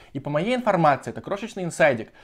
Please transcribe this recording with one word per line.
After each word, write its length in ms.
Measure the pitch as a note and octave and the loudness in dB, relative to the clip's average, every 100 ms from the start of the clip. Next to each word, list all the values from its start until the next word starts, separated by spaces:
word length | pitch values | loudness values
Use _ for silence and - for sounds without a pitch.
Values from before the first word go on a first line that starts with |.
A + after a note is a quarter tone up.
| - | -14
И 60 | C#3 | -10
по 100 | C#3+ | -4
моей 260 | D3+ G3 B3+ | -4 -2 -2
информации, 540 | A#3+ F#3 D#3+ C3 - | 0 4 4 4 -2
это 100 | A#2 | -10
крошечный 440 | - G3+ A3+ - | -8 -8 -8 -8
инсайдик, 500 | F3+ - D#3+ A#2+ G#2+ - | -6 2 4 4 -4 -16